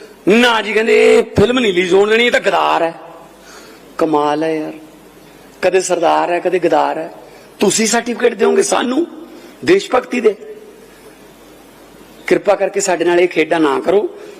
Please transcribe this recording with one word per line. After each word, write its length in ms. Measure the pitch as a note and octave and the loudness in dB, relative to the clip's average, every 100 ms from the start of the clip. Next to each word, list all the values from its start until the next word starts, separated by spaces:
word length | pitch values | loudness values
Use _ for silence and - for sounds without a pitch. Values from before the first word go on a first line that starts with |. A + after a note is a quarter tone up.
| - - - | -20 -8 0
ਨਾ 340 | A3 B3 A3+ | 2 4 0
ਜੀ, 100 | G#3 | -2
ਕਹਿੰਦੇ, 460 | G#3+ A3+ A#3+ B3 B3 | -2 2 4 6 4
"ਇਹ 40 | |
ਫਿਲਮ 360 | - - G#3+ B3+ | 2 0 2 2
ਨਹੀਂ 160 | A3+ | 0
ਰਿਲੀਜ਼ 200 | F3 F#3 | 0 2
ਹੋਣ 160 | F#3+ G#3 | 2 4
ਦੇਣੀ, 160 | A3+ A#3+ | 2 2
ਇਹ 40 | |
ਤਾਂ 100 | - | 0
ਗਦਾਰ 420 | F#3+ E3+ D3+ D#3 | 0 0 0 0
ਹੈ।" 120 | E3 E3 - - - - - - - - - - | -2 -6 -18 -20 -20 -20 -20 -20 -20 -20 -20 -4
ਕਮਾਲ 440 | D#3+ D3+ D3 D3+ | -2 0 0 -2
ਹੈ 120 | D#3+ | -4
ਯਾਰ, 180 | D#3 D#3 D#3 - - - - - - - - | -4 -8 -12 -20 -20 -20 -20 -20 -20 -20 -4
ਕਦੇ 180 | F#3 F#3 | 0 0
ਸਰਦਾਰ 500 | F3+ E3+ E3 D3+ E3 | 0 -2 0 0 0
ਹੈ, 80 | F3 | -2
ਕਦੇ 180 | F3 F3+ | -2 0
ਗਦਾਰ 400 | E3 D#3 C#3+ D3 | 0 0 0 -4
ਹੈ। 140 | E3 - - - - - | -8 -14 -20 -20 -20 -2
ਤੁਸੀਂ 260 | G3+ - A3 | -2 0 0
ਸਰਟੀਫਿਕੇਟ 480 | A#3 A#3+ A3+ A#3+ | -2 -4 -2 -2
ਦਿਓਗੇ 280 | G#3+ A3+ - | 0 0 2
ਸਾਨੂੰ 440 | - G3 A#3 C4+ F4 - - - - - | 0 0 -2 -2 -4 -6 -20 -20 -20 -10
ਦੇਸ਼ 260 | B2+ F#3+ - | 0 0 2
ਭਗਤੀ 260 | B3+ - B3 | -2 -2 0
ਦੇ? 160 | A3 G3+ - - - - - - - - - - - - - - - - - - - | 0 -2 -12 -20 -20 -20 -20 -20 -20 -20 -20 -20 -20 -20 -20 -20 -20 -20 -20 -16 -2
ਕਿਰਪਾ 280 | F3+ - | -2 0
ਕਰਕੇ 260 | F#3+ F#3+ G3+ | 0 0 -2
ਸਾਡੇ 240 | F#3+ F3 | -4 -2
ਨਾਲ 160 | E3+ F3 | 0 2
ਇਹ 80 | F3+ | 2
ਖੇਡਾਂ 320 | E3+ D#3+ E3+ | 0 -2 0
ਨਾ 200 | D#3 C3+ | 0 0
ਕਰੋ, 380 | - F#3+ E4+ - - - | 0 0 -2 -8 -20 -20